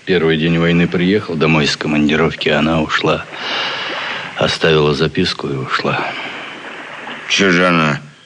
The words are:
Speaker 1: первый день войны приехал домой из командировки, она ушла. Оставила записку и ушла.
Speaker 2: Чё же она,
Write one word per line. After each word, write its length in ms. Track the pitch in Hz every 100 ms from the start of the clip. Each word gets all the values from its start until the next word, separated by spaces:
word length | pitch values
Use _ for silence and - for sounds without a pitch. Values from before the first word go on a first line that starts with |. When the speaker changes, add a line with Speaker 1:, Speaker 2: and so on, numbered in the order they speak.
| -
Speaker 1:
первый 320 | 90 80 80
день 220 | 82 82
войны 280 | 85 85 87
приехал 460 | 92 90 104 - 82
домой 300 | 78 80 71
из 100 | -
командировки, 760 | 78 76 76 78 82 76 -
она 300 | 73 76 80
ушла. 440 | 76 - 80 78 - - - - - - - - - - - -
Оставила 560 | 78 - 85 78 73
записку 540 | 71 80 82 90 - 76
и 80 | 69
ушла. 440 | 65 - - 67 - - - - - - - - - - - - -
Speaker 2:
Чё 220 | - 98
же 160 | 87 90
она, 320 | 85 78 71 - -